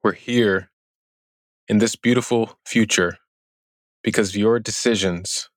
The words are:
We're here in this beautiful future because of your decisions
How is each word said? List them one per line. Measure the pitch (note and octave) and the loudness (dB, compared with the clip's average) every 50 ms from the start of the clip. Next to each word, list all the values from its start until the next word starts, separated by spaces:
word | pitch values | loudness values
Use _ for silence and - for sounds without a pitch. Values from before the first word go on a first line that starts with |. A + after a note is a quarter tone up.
| - | -2
We're | - - | -2 -4
here | - - - A#2+ A#2+ A2+ G#2 F#2+ F#2+ F#2+ _ _ _ _ _ _ _ _ _ _ _ _ _ _ _ _ _ _ _ _ | -4 -8 -2 2 2 4 4 2 0 -4 _ _ _ _ _ _ _ _ _ _ _ _ _ _ _ _ _ _ _ _
in | - G#2+ | 0 2
this | G#2+ A2+ A2 - | 2 2 2 -2
beautiful | _ - A#2+ B2 B2+ A2+ - B2 A#2 A2+ - - _ _ | _ 0 2 2 2 0 0 0 0 0 -2 -8 _ _
future | - - A#2 A2 - - - F2+ F2 - _ _ _ _ _ _ _ _ _ _ _ _ _ _ _ _ _ - | -2 0 0 0 2 2 0 0 0 -4 _ _ _ _ _ _ _ _ _ _ _ _ _ _ _ _ _ -6
because | A2+ - - G#2+ F#2+ | -2 0 0 0 0
of | F#2+ | 0
your | G2+ G#2 A2+ A#2 A#2+ | 0 2 2 2 0
decisions | A2 - - - - B2 A2+ G2 F#2+ F#2+ F2 E2+ F2+ - - - - _ _ | -2 -6 -8 -2 0 0 0 2 0 -2 -4 -4 -8 -8 -8 -8 -10 _ _